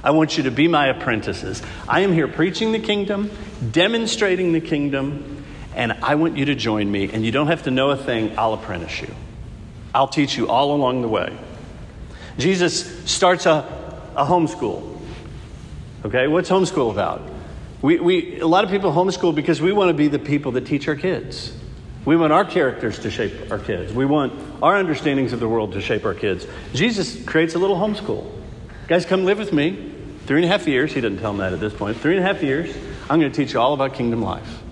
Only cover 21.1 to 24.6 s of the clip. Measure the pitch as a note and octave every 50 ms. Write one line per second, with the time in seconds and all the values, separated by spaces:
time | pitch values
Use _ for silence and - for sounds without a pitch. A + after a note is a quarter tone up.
21.1 | F3 A#2 - - - - - - - - - - - - - - - - - C3
22.1 | D#3+ E3 E3 D3+ D3+ F3+ G3+ - - F#3 D3 B2+ A2+ - - A2 G#2 - - A2
23.1 | - - A2+ F#2 - - - - A2+ G2+ - - G#2 F2 F2+ F#2+ G#2 B2 C3+ C#3
24.1 | D3 D3+ C#3 B2+ - - - - - -